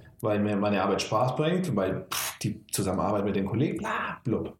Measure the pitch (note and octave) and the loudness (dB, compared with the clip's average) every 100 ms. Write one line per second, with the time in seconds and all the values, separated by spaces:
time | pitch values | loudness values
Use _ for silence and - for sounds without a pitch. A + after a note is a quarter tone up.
0 | - - G#2+ G#2 G#2 G2+ G#2 G2 G2 F#2 | -16 -6 0 2 2 2 2 2 2 0
1 | - A2 B2+ - D#3 F#3 F3 G2 F#2+ C2 | 2 2 2 2 2 2 0 0 0 -2
2 | - - - - G#2 - - - F#2+ F#2 | -4 -4 -4 -4 -4 -4 -6 -2 0 0
3 | F2+ G#2 G2+ G2 F#2+ A2 E3+ - - - | 0 0 0 0 0 0 0 0 -4 -4
4 | - - B2+ G#2+ - - | -4 -6 -2 -2 -2 -8